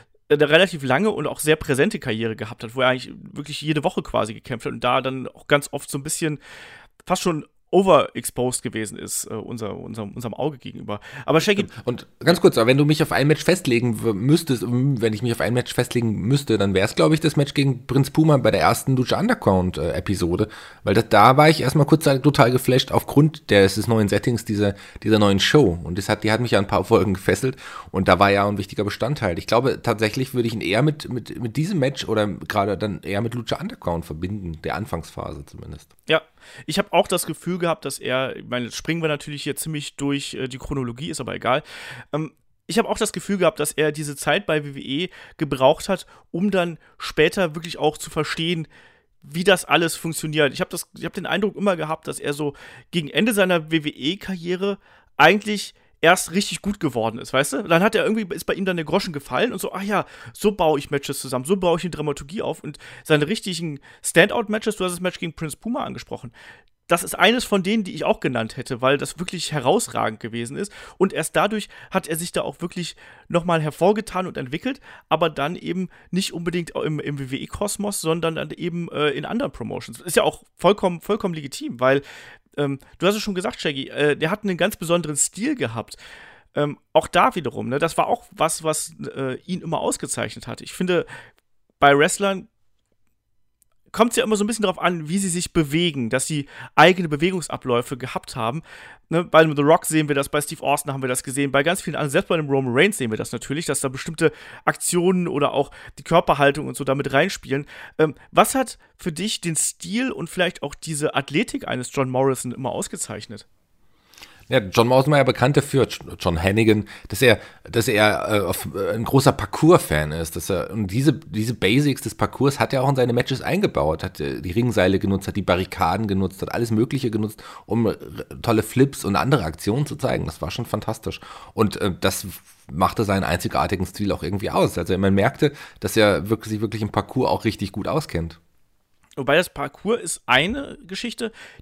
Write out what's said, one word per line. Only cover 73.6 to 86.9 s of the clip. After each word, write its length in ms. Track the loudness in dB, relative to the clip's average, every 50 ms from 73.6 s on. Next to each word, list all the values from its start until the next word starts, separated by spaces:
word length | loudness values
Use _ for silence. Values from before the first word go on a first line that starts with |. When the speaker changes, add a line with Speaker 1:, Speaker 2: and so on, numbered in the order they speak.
Speaker 1:
hervorgetan 640 | 0 -2 0 2 4 4 4 2 -2 -4 -6 -6 -6
und 120 | -4 -6
entwickelt, 420 | -8 -8 -6 -8 -6 -4 -6 -6 -6 -12 -20 -20 -20 _
aber 220 | _ 0 2 2 0
dann 260 | 0 -2 -4 -4 -6
eben 340 | -8 -8 -6 -6 -6 -6 -8 -12 -20 _ _
nicht 240 | -2 -2 -2 -2 -6
unbedingt 380 | -6 -4 -2 -2 -2 -4 -4
im, 280 | -6 -4 -2 -2 -4 -4
im 200 | -4 -6 -6 -6
W 100 | -6 -6
W 80 | -6
E-Kosmos, 640 | -8 -8 -10 -6 -6 -4 -4 -4 -4 -4 -6 -6 -4
sondern 320 | -2 -2 -2 0 -2 -2 -2
dann 140 | -4 -6 -8
eben, 380 | -8 -6 -6 -6 -4 -6 -6 -6
äh, 200 | -2 0 0 0
in 160 | 0 -2 -6
anderen 260 | -4 -4 -4 -4 -4
Promotions. 480 | -6 -10 -8 -8 -8 -8 -10 -12 -16 -14
Ist 160 | -10 -6 -4
ja 80 | -2 -2
auch 200 | -2 -4 -6 -16 _ _
vollkommen, 460 | _ 2 2 2 2 0 -4 -4 -4
vollkommen 340 | -4 -4 -4 -4 -4 -6 -6
legitim, 440 | -6 -10 -12 -12 -10 -10 -10 -4 0
weil, 220 | 2 2 2 2 0 -6 -16 -20 -20 -20 -20 _ _ _ _
ähm, 220 | -4 -4 -4 -4 -6 -10 -20 -8
du 80 | _ 0
hast 80 | 0 2
es 80 | 0
schon 140 | -4 -4 -6
gesagt, 260 | -4 -4 -6 -6 -4
Shaggy, 280 | -6 -4 -4 -4 -8 -8
äh, 280 | -2 0 2 2 2
der 140 | 0 0 -2
hat 120 | -2 -4 -4
einen 140 | -4 0
ganz 180 | 0 0 -2 -2
besonderen 400 | -6 -2 0 0 0 0 -2 -2
Stil 380 | -2 -2 -2 -2 -4 -4 -4 -2
gehabt. 420 | -2 -4 -4 -4 -8 -10 -10 -16 -20 -20 -20 -20 -20 -20 -20 -20 -20 _ _ _
Ähm, 240 | -2 -2 -2 -4 -10 _ _